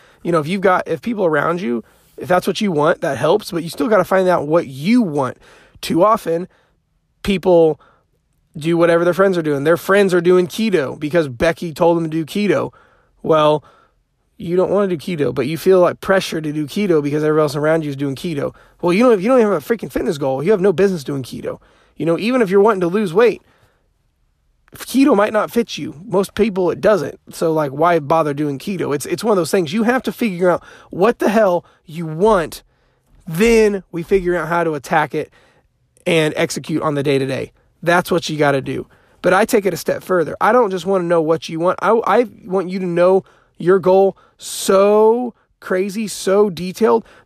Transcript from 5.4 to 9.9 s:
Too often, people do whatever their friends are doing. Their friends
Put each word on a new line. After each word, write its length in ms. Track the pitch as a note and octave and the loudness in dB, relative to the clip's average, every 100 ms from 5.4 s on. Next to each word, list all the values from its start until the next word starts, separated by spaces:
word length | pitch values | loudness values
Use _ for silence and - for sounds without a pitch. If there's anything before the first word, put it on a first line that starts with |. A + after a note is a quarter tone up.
| _ - _ _ | _ -20 _ _
Too 220 | - E3 | -4 2
often, 460 | G3+ A3 - E3 F#3 _ _ _ _ _ _ _ | 2 2 0 -4 -6 _ _ _ _ _ _ _
people 580 | - F#3+ F#3 E3+ D#3+ D3 _ _ _ _ _ _ _ - | -4 -2 4 4 4 2 _ _ _ _ _ _ _ -8
do 200 | D#3 E3+ | -2 2
whatever 260 | E3+ E3+ | 4 4
their 80 | E3+ | 2
friends 240 | F3 G3 F3 | 2 2 2
are 60 | |
doing. 220 | D#3 C#3 | -2 -2
Their 120 | C#3+ E3 | 0 0
friends 380 | - | 2